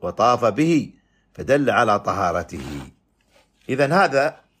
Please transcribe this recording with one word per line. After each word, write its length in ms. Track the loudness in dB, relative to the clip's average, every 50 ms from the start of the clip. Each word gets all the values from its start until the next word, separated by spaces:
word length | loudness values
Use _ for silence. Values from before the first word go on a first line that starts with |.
وطاف 440 | -10 -10 -2 2 2 2 4 2 0
به، 480 | 0 0 0 0 2 2 0 -2 -4 -14 _ _ _ _ _ _ _ _
فدل 360 | -12 -2 0 0 2 2 2
على 300 | 2 2 2 2 0 0
طهارته. 840 | 0 -4 -4 -2 -2 -2 -2 -4 -6 -6 -12 -12 -12 -10 -12 -12 -14 -16 _ _ _ _ _ _ _ _ _ _ _ _ _ _ _ -6
إذن 220 | 0 0 0 2
هذا 480 | 4 2 2 2 2 0 0 0 -4 -10 _ _ _ _